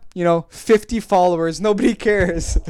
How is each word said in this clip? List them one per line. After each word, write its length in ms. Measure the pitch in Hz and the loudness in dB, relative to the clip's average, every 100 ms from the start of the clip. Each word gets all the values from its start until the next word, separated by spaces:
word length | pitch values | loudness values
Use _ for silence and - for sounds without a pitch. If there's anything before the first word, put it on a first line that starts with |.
| - 185 | -12 -2
you 80 | |
know, 240 | 175 170 165 | 0 0 -2
fifty 500 | - - 220 - 226 | -8 2 2 2 -8
followers. 640 | - 196 180 170 165 160 | 0 2 4 2 -2 -2
Nobody 320 | 208 202 247 | -2 0 0
cares. 640 | 214 226 208 180 170 - - | 0 0 0 0 -2 -2 -2